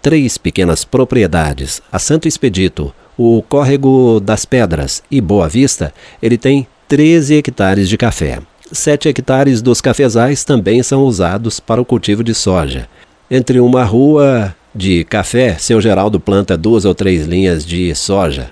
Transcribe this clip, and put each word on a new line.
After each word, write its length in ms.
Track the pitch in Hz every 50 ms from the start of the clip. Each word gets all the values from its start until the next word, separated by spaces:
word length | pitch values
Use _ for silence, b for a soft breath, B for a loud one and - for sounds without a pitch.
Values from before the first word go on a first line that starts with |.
três 380 | - 139 156 160 139 120 - -
pequenas 460 | - 87 - - 95 85 82 - -
propriedades, 1000 | - - 127 127 123 123 123 110 82 78 85 80 76 69 - 67 - - - _ _
a 80 | - 92
Santo 300 | - - 147 165 - 165
Expedito, 640 | 151 - - 131 98 95 95 90 - - 76 69 - b b b b -
o 240 | 120 117 117 113 104
Córrego 800 | - - 143 143 131 139 139 139 135 135 131 127 120 113 110
das 240 | 101 98 110 104 -
Pedras 580 | - - 127 117 92 82 76 71 67 - - - -
e 100 | - 139
Boa 280 | 110 80 101 104 87 78
Vista, 440 | 78 117 135 135 - - - 71 - B B B B B -
ele 160 | 117 120 113
tem 260 | - 131 139 139 135 - _ _ _
treze 480 | - 147 139 151 156 165 170 151 135 151
hectares 540 | 151 139 - 123 - 101 95 95 101 98 92
de 80 | 101
café. 420 | 107 - 117 - - 82 73 - - 69 - _ _ _ -
Sete 380 | - - - 151 147 143 - 160
hectares 520 | 135 - 131 - 131 131 139 139 131 113
dos 200 | 113 127 117 -
cafezais 640 | - 135 117 - 143 127 107 113 117 127 147 135 -
também 360 | - 147 120 95 95 110 123
são 220 | 123 - 135 135 139
usados 560 | 135 120 90 92 82 90 107 117 113 - -
para 240 | - - 113 117 123
o 20 |
cultivo 380 | - - 110 - - 104 104 117
de 120 | 117 110
soja. 540 | - - 98 92 90 82 69 67 65 60 - b b b b b b _ -
Entre 300 | 127 127 123 - 127 123
uma 240 | 123 123 123 127 123
rua 720 | 107 101 117 135 143 151 151 143 139 135 120 107 95 87 _ _ _ -
de 320 | 107 92 98 92 85 82
café, 520 | - - 107 92 - - 120 127 123 90 80
seu 220 | - - 120 110
Geraldo 400 | 101 113 98 92 98 107 107 92
planta 340 | - - 98 98 101 - -
duas 300 | 82 80 110 117 110 90
ou 100 | 101 87
três 320 | - 101 98 90 82 76
linhas 380 | 76 85 90 95 92 87 80 73
de 300 | 80 85 87 92 87 78
soja, 560 | - - - 98 101 95 80 69 67 67 -